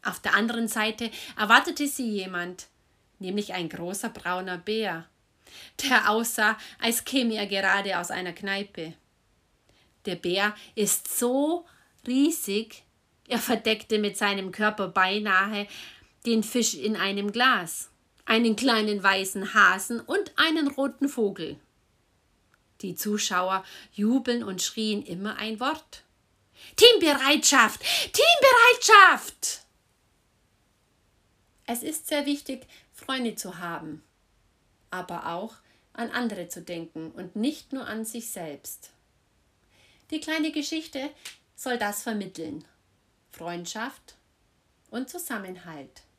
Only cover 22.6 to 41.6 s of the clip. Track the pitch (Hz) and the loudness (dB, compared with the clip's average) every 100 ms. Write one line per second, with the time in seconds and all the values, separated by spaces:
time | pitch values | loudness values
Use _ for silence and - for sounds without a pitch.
22.6 | _ _ 196 - 208 208 - 180 185 190 | _ _ -12 -6 -4 -2 0 0 0 -2
23.6 | 185 - - - 208 262 254 240 208 185 | -6 -20 -18 -2 2 2 2 -2 -4 -6
24.6 | - - 220 208 - 175 202 - 214 214 | -6 -2 -2 -2 -4 -8 -6 -6 -8 -4
25.6 | 254 311 _ - _ _ _ _ _ _ | -4 -4 _ -20 _ _ _ _ _ _
26.6 | - - 480 440 320 269 269 294 - 277 | -12 8 8 8 4 4 4 4 6 6
27.6 | 220 - - - - - 605 659 539 494 | 4 2 -4 -2 -2 4 6 8 8 10
28.6 | 466 494 - 427 370 262 - - - - | 8 8 8 10 10 8 -4 -8 -8 -8
29.6 | _ _ _ _ _ _ _ _ _ _ | _ _ _ _ _ _ _ _ _ _
30.6 | _ _ _ _ _ _ _ _ _ _ | _ _ _ _ _ _ _ _ _ _
31.6 | - 240 - 311 - 294 285 285 - 254 | -8 -6 -4 -8 -4 -2 -2 -4 -6 -10
32.6 | - - _ - - 262 240 - 185 170 | -12 -20 _ -18 -8 -4 -4 -6 -12 -10
33.6 | 175 160 160 - _ _ _ _ _ _ | -8 -8 -10 -14 _ _ _ _ _ _
34.6 | _ _ _ 180 180 175 - 170 220 - | _ _ _ -10 -8 -8 -6 -8 -8 -14
35.6 | _ _ _ - 226 240 240 190 170 180 | _ _ _ -10 -6 -4 -4 -6 -10 -12
36.6 | 170 170 165 165 160 - 180 208 247 302 | -10 -10 -10 -12 -12 -12 -12 -4 -4 -4
37.6 | - 269 - 220 220 240 226 190 160 143 | -12 -12 -8 -10 -8 -10 -12 -12 -12 -12
38.6 | - - - _ _ _ _ _ _ _ | -16 -18 -20 _ _ _ _ _ _ _
39.6 | _ _ _ _ _ 311 311 320 311 311 | _ _ _ _ _ -8 -4 -2 -2 -2
40.6 | 285 320 320 269 285 - - - _ - | -4 -6 -8 -10 -10 -12 -20 -20 _ -12